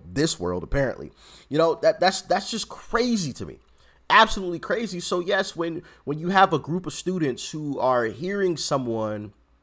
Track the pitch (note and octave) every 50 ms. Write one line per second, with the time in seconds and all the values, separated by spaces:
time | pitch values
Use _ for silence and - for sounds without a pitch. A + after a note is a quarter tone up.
0 | - E2 F2+ C3 D3+ D#3+ - - F2 F2 F2+ F2+ E2+ - - C#3+ C#3 A#2+ - -
1 | D2 - - _ - - - - - - C3 D#3 D#3+ E3 D3+ - - D#3+ D#3 D#3+
2 | E3+ F#3+ F#3 - - - F3 G3 - - A#3 A3 - - - - - - - A#3
3 | B3 B3 A#3+ G#3 E3+ C#3 - - G2+ D2 B1+ - _ _ _ _ _ - _ _
4 | _ - - G#3 A3+ A3 - G#3 F#3+ F3+ F3 D#3+ - - G3+ A3 A#3+ G3 F#3 F3
5 | F3 - F#3 F3+ F3 F3 G3+ F#3+ G3 - - E3 E3 E3+ E3 D3+ - - - -
6 | - B2 D3 D#3 D#3+ F3 F#3+ F#3+ F#3+ F#3+ E3+ C#3+ - - D#3+ F#3 F3+ D3+ - -
7 | - F3 F#3 F#3 D#3+ C3+ A#2+ - - - - D3+ D3+ D3 C3+ - A#2 C3 B2+ B2
8 | A#2 A2 G2+ A2+ D#3+ F#3 G3+ G3+ G3 F3+ E3+ C#3+ - - D3+ C#3 B2+ A#2+ A2+ A2
9 | A2 G#2+ G#2+ G#2 G#2 G2+ - _ _ _ _ _